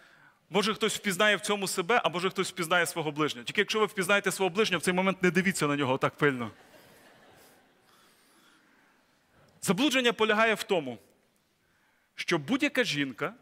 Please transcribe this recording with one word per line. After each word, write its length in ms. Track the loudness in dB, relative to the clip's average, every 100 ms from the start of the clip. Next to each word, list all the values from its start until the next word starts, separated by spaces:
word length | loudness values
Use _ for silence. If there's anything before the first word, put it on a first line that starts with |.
| -20 _ -20 _ -4
Може, 240 | 0 0
хтось 220 | 0 -2 -2
впізнає 400 | -2 2 2 2
в 60 |
цьому 260 | 0 -2 -2
себе, 340 | -2 0 2
а 60 | 0
може, 200 | -2 -2
хтось 220 | -2 -4
впізнає 340 | -4 0 2 2
свого 260 | -2 -4
ближнього. 340 | -2 -2 -4 -4
Тільки 160 | -2
якщо 180 | 0 0
ви 60 | 0
впізнаєте 460 | 0 0 0 0
свого 180 | 0 0
ближнього, 300 | 0 0 0
в 40 |
цей 100 | 0
момент 300 | 0 0 2
не 80 | 2
дивіться 360 | 2 0 0 0
на 80 | 0
нього 220 | 0 0
так 180 | -2 2
пильно. 360 | 2 2 -4 -10 -20 -20 -20 -20 -20 -20 -20 -20 -20 _ _ _ _ _ _ _ _ _ _ _ _ _ _ _ _ _ _ _ _ _
Заблудження 520 | -2 2 2 2 2
полягає 400 | 2 2 4 2
в 100 | 0
тому, 340 | -2 -2 -2 -10 -18 _ _ _ _ _ _ _ _ _ _ -10
що 220 | -2 -2
будь-яка 460 | 0 -2 -2 0
жінка 500 | -2 -2 -4 -4 -8 -8